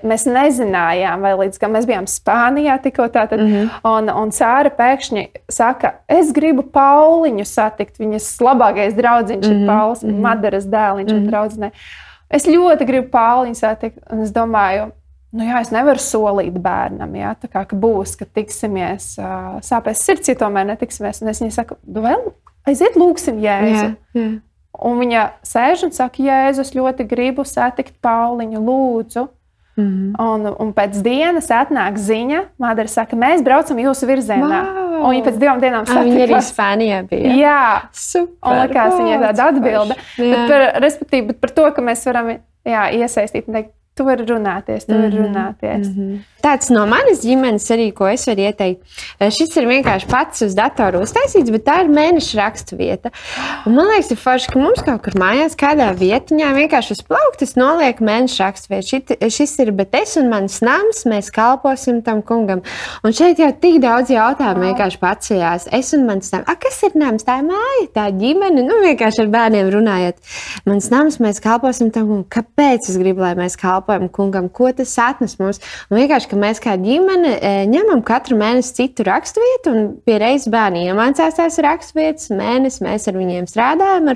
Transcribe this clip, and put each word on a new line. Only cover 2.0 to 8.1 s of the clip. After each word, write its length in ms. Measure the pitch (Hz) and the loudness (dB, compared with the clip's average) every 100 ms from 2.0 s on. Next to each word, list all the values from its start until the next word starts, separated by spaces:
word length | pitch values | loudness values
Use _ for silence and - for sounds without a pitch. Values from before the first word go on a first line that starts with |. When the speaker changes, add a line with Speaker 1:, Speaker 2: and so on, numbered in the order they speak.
| 196 | -4
Speaker 1:
Spānijā 680 | - - 233 240 277 294 269 | -4 0 2 2 2 0 0
tikko 260 | 269 262 233 | -2 -2 0
tā 180 | 233 214 | 0 0
tad, 100 | 214 | 0
Speaker 2:
Mhm. 300 | 214 202 220 - 226 | 2 2 -2 -2 -2
Speaker 1:
un, 240 | 220 214 | 0 0
un 200 | - 214 | -2 -2
Sāra 400 | - 226 262 285 285 | 0 2 4 2 2
pēkšņi 520 | 240 269 - 208 - - - | 2 2 -2 -6 -8 -14 -6
saka, 420 | - 233 262 - - - | 0 0 0 -4 -4 0
es 220 | 330 311 | 2 2
gribu 320 | 294 311 277 | 2 2 0
Pauliņu 840 | 262 285 277 285 311 330 320 214 208 | 0 4 6 6 6 4 2 -2 -4
satikt, 520 | - 214 214 202 - | -2 -2 -2 -10 -6
viņas 400 | 214 | -6